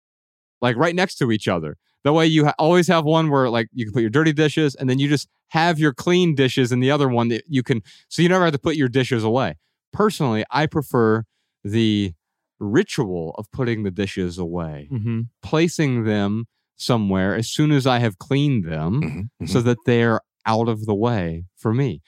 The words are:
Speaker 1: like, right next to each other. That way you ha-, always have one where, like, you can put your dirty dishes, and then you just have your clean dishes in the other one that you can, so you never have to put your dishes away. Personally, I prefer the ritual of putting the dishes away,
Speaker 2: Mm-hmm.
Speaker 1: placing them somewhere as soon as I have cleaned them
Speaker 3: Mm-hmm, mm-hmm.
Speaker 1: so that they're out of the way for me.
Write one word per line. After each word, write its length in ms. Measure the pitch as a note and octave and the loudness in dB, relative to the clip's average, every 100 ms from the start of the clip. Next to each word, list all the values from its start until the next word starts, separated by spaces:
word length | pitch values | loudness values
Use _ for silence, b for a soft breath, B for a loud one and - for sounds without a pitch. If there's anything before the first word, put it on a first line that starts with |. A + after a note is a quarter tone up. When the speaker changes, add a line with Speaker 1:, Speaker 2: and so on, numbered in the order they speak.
| _ _ _ _ _ _ | _ _ _ _ _ _
Speaker 1:
like, 140 | B2 A#2 | -2 0
right 200 | E3+ F3 | 0 2
next 200 | G3 - | -2 0
to 160 | B2+ | 0
each 160 | A2 - | 0 0
other. 300 | F2+ D#2 - _ _ | -2 -4 -10 _ _
That 100 | C#3 | 0
way 120 | D#3+ D#3+ | 4 4
you 180 | D#3 D3 | 4 2
ha-, 100 | - | 2
always 300 | D#3 F3+ E3+ | 4 4 4
have 160 | E3 D3+ | 2 2
one 240 | D#3+ D#3+ | 2 2
where, 200 | C#3 B2+ | 2 2
like, 180 | A#2 A2+ | 0 -2
you 120 | B2+ A2 | -6 -4
can 80 | |
put 80 | A#2+ | -2
your 80 | A2 | 0
dirty 240 | C#3 D#3+ | 2 2
dishes, 400 | D3 D#3 E3 D3+ - | 2 0 2 -2 -2
and 140 | C3 | -2
then 80 | C3 | 0
you 80 | C#3+ | 0
just 200 | D3 - _ _ | -2 -4 _ _
have 300 | D#3+ E3+ D#3 | 0 2 2
your 140 | D#3 | -2
clean 400 | B2 - F3+ F3 | -2 0 2 2
dishes 380 | C#3 C3 C3+ B2 | 2 2 2 0
in 80 | B2 | 2
the 100 | B2+ | 2
other 160 | D3 C3+ | 2 2
one 180 | A#2 A#2 | 2 0
that 160 | A2 - | -2 -2
you 140 | C3+ | -4
can, 200 | A#2+ A#2+ b b b | -2 -4 b b b
so 120 | - | 0
you 80 | F3 | 2
never 140 | F#3 E3+ | 4 2
have 80 | |
to 60 | C#3+ | 0
put 160 | E3+ D#3 | -2 0
your 120 | B2+ | 0
dishes 360 | B2+ B2 A#2+ | 0 0 0
away. 340 | A2 B2 G#2 D#2 _ _ _ | 0 0 -2 -6 _ _ _
Personally, 520 | - G#3+ - C#3 A2 - | -2 0 0 -2 0 -2
I 160 | C3 D#3 | -2 0
prefer 580 | D#3+ C3 B2 A2 A2 A2 _ _ _ | -2 -2 2 4 2 -2 _ _ _
the 500 | G2+ A2 A2 G#2 F#2+ E2 _ _ _ _ | -4 0 2 2 -2 -6 _ _ _ _
ritual 760 | G#2 C3 G#3 - G#2 F2+ E2 - | -2 0 0 -4 -4 -4 -8 -10
of 140 | G#2 | -14
putting 320 | - B2 A2 | -6 -4 -2
the 80 | G2+ | -4
dishes 460 | F2+ G2 - F2+ F2 | -4 -6 -4 -6 -4
away, 500 | E2+ F2+ D#2+ D2 D2 | -6 -6 -8 -10 -10
Speaker 2:
Mm-hmm. 300 | B2+ A2 A2+ A#2 - | -6 -4 -6 -8 -12
Speaker 1:
placing 640 | - D#3 E3+ - D3 A#2+ A2 | -4 0 0 0 -2 0 0
them 400 | G#2 G2+ G#2+ A2+ _ _ _ | 0 -2 -4 -8 _ _ _
somewhere 580 | - A#2+ G2+ F#2+ F#2+ G2+ | -2 0 0 0 0 -2
as 120 | A2 | -4
soon 240 | - D3+ | -2 2
as 140 | C#3+ B2+ | 2 2
I 140 | A#2+ | 2
have 180 | A#2 - | 0 -4
cleaned 460 | - C#3 D3 B2 E2+ | -4 0 0 0 -2
them 360 | D#2+ D#2+ B2 | -4 -2 -2
Speaker 3:
Mm-hmm, 180 | D#2+ D#2+ | -4 -6
mm-hmm. 260 | G#2+ - D2+ | -10 -10 -4
Speaker 1:
so 160 | A#2+ | 0
that 160 | A#2+ A#2 - | 0 0 2
they're 360 | A#2+ A#2 A2 - _ A2 | 2 2 0 -4 _ -2
out 200 | A2+ A#2 | 0 0
of 200 | A2 A2+ | 0 0
the 80 | G2+ | 2
way 500 | A#2+ A2+ E2+ E2 F2 _ | 0 0 -2 -6 -10 _
for 160 | A2+ | -2
me. 280 | A#2+ C#3 D2+ | 0 0 -4